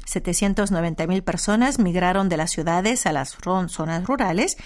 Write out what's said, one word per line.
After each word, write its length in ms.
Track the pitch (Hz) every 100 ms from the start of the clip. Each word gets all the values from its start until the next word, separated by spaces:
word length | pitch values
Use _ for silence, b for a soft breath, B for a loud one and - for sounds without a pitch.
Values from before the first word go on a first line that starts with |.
setecientos 680 | - 190 - 170 202 196 196
noventa 360 | 180 170 160 165
mil 160 | 185
personas 560 | 180 175 - 214 254 262
migraron 480 | 190 175 180 190 190
de 80 | 160
las 160 | 160
ciudades 540 | - 156 170 196 240 185
a 80 |
las 260 | 151 135 -
ron-, 300 | - 190 175
zonas 360 | - 160 165 185
rurales, 520 | 269 208 170 330 -